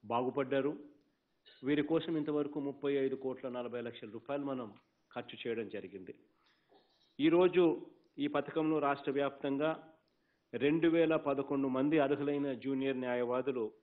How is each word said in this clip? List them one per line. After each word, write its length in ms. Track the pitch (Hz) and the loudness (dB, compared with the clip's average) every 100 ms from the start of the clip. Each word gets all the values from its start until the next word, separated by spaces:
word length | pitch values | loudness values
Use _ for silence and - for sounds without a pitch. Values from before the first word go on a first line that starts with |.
బాగుపడ్డారు. 720 | 107 117 127 135 131 139 135 160 - - _ _ _ _ - - | -2 -2 -2 -2 0 0 0 -4 -12 -20 _ _ _ _ -20 -8
వీరి 180 | - 147 | 0 0
కోసం 340 | 147 160 160 160 | 2 0 2 -2
ఇంతవరకు 440 | 147 147 147 151 | 0 0 0 -2
ముప్పై 340 | 139 139 139 | -6 -4 -2
ఐదు 200 | 143 135 | 0 0
కోట్ల 340 | 131 135 131 131 | -2 -6 -6 -6
నలభై 320 | 123 120 120 | -6 -6 -6
లక్షల 300 | 117 113 110 | -8 -10 -12
రూపాయలు 340 | 110 - 143 | -14 -6 -4
మనం 300 | 139 131 113 104 _ _ _ | -4 -4 -6 -12 _ _ _
ఖర్చు 240 | - 117 117 120 | -12 -12 -8 -4
చేయడం 220 | 113 110 | -4 -4
జరిగింది. 460 | 101 92 95 92 - _ _ _ _ _ - _ _ _ - | -8 -10 -14 -14 -16 _ _ _ _ _ -20 _ _ _ 0
ఈరోజు 680 | 151 170 180 175 170 151 - - _ - | 4 6 6 6 4 4 -6 -20 _ -6
ఈ 100 | 143 | -2
పథకంలో 500 | 147 139 160 156 156 | -2 -2 -2 0 2
రాష్ట్ర 320 | 143 139 - | 2 0 -2
వ్యాప్తంగా 840 | 135 139 - 143 139 156 160 - - _ _ _ _ _ | -2 -2 -2 -4 0 0 -2 -10 -20 _ _ _ _ _
రెండు 340 | 117 139 160 170 | 0 2 4 4
వేల 280 | 165 160 160 | 6 4 4
పదకొండు 520 | 143 139 135 139 135 | 2 -2 0 0 2
మంది 300 | 131 143 156 | 2 4 4
అర్హులైన 540 | 139 143 143 143 143 | 4 2 0 -2 -2
జూనియర్ 480 | 123 131 135 135 127 | -4 -2 -2 0 -2
న్యాయవాదులు 720 | 127 123 120 123 131 123 107 - | -2 0 0 0 -2 -2 -4 -8